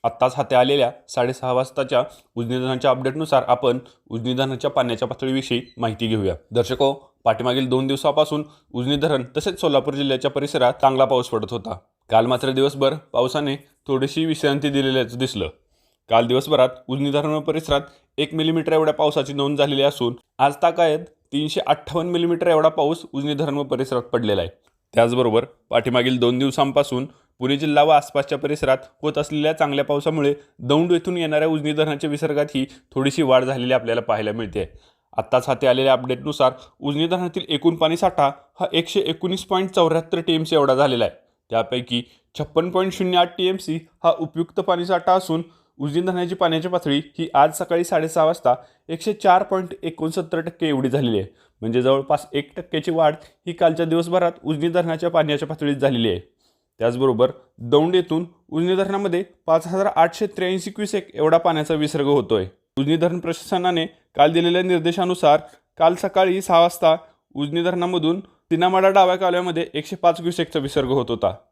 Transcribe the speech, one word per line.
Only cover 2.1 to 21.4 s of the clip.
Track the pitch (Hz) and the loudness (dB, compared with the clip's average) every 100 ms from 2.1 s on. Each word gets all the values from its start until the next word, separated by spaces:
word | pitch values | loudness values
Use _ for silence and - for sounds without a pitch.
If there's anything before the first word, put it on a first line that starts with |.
| - _ | -10 _
उजनी | 117 117 127 | -8 -4 -4
धरणाच्या | 127 131 139 | -4 0 0
अपडेटनुसार | 131 147 143 156 135 - | 0 -2 -4 0 0 2
आपण | 123 131 127 123 _ _ | 0 2 -2 -6 _ _
उजनी | 113 117 | -6 -4
धरणाच्या | 127 135 127 143 | -4 -4 -4 -2
पाण्याच्या | 143 123 113 120 | -2 -2 -4 -6
पातळीविषयी | 117 131 131 127 120 123 - | -6 -4 -4 -2 -4 -4 -6
माहिती | 117 104 113 | -6 -4 -2
घेऊया. | 110 95 82 _ | 0 -2 -4 _
दर्शको, | 113 120 127 139 139 - _ | -2 -2 0 0 0 -12 _
पाठीमागील | 113 107 123 127 127 | -2 0 0 0 0
दोन | 131 135 | 0 0
दिवसापासून | 139 151 147 151 151 151 _ _ | -2 0 0 0 -2 -8 _ _
उजनी | 120 123 143 | -6 -2 0
धरण | 156 139 123 151 | 0 -2 -2 -6
तसेच | 196 185 | -6 -2
सोलापूर | 165 139 135 | 2 2 0
जिल्ह्याच्या | 139 139 131 139 | -4 -2 0 -2
परिसरात | 139 139 156 123 | -2 -4 0 0
चांगला | 123 135 131 | 2 2 4
पाऊस | 131 131 120 | 2 2 0
पडत | 113 107 | -4 -4
होता. | 117 110 90 _ _ _ | -8 -8 -12 _ _ _
काल | 110 117 | 2 4
मात्र | 127 135 | 0 0
दिवसभर | 131 139 139 135 | 0 0 2 0
पावसाने | 151 _ 120 127 151 147 139 | 0 _ -2 0 -2 -4 -6
थोडीशी | - _ - 131 135 - | -10 _ -4 -2 -2 -2
विश्रांती | 160 156 147 139 147 | -2 0 0 0 0
दिलेल्याचं | 139 135 131 113 120 | 0 0 0 -2 -4
दिसलं. | 131 104 82 - _ _ _ _ _ | -4 -4 -6 -8 _ _ _ _ _
काल | 113 117 | 2 4
दिवसभरात | 127 139 147 127 127 - | 0 2 2 2 0 -8
उजनी | 135 143 | -4 -2
धरण | 143 151 151 | -2 -2 -4
परिसरात | 151 156 160 143 143 _ _ - | -4 -6 -2 -2 -2 _ _ -6
एक | 151 | -4
मिलीमीटर | 160 156 160 160 | -2 0 0 0
एवढ्या | 160 156 | 2 2
पावसाची | 151 151 147 135 | 0 0 0 -4
नोंद | 143 139 147 | -2 -2 0
झालेली | 147 135 | 0 2
असून, | 139 - 120 127 _ - | 0 0 -4 -4 _ 0
आज | 139 143 | 0 2
ताकायत | 170 165 170 156 170 _ _ | 0 2 2 2 -4 _ _
तीनशे | 139 | -6